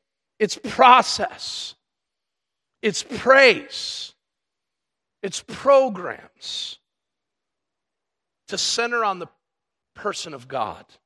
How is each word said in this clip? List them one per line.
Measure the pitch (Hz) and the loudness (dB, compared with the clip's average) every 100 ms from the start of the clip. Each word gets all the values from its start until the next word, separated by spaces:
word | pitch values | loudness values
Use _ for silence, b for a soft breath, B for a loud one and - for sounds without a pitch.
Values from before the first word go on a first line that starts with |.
| _ _ _ - | _ _ _ -4
its | 214 - | -4 -4
process, | 240 - 262 254 214 - 202 - - - - - _ _ _ _ _ _ _ _ _ _ | -4 4 8 8 4 -2 -6 -8 -12 -12 -14 -16 _ _ _ _ _ _ _ _ _ _
its | 220 - | -4 -4
praise, | - 214 240 269 269 196 - - - - - _ _ _ _ _ _ _ _ _ _ _ | -6 -2 4 6 6 4 -2 -12 -12 -12 -14 _ _ _ _ _ _ _ _ _ _ _
its | 202 - - | -10 -10 -12
programs | 220 262 277 262 185 170 110 - _ - - - - _ _ _ _ _ _ _ _ _ _ _ _ _ _ _ _ - | -4 4 4 4 -2 -10 -12 -16 _ -14 -10 -12 -14 _ _ _ _ _ _ _ _ _ _ _ _ _ _ _ _ -12
to | 196 | -6
center | - - 240 240 | -4 -2 -2 0
on | 220 185 | -2 -2
the | 165 _ _ _ _ _ _ - | -8 _ _ _ _ _ _ -10
person | 202 185 170 | -8 -8 -10
of | 143 127 | -14 -8
God. | 139 107 82 - _ | -6 -6 -8 -18 _